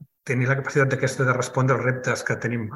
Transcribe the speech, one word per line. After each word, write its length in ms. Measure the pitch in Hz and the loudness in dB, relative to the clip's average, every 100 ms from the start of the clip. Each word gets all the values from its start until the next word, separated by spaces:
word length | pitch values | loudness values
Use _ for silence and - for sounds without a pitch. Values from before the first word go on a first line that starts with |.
| - _ | -20 _
tenir 240 | - 123 127 | -4 0 0
la 80 | 135 | 0
capacitat 360 | 135 151 135 | 0 2 2
d'aquesta 340 | 127 131 - 127 | 2 -2 0 2
de 80 | |
respondre 420 | 127 143 - 131 123 | 2 0 0 2 2
als 80 | |
reptes 380 | 120 127 - 113 | 2 -2 -2 -2
que 140 | - 113 | -2 -4
tenim 280 | 117 120 107 | -2 -4 -4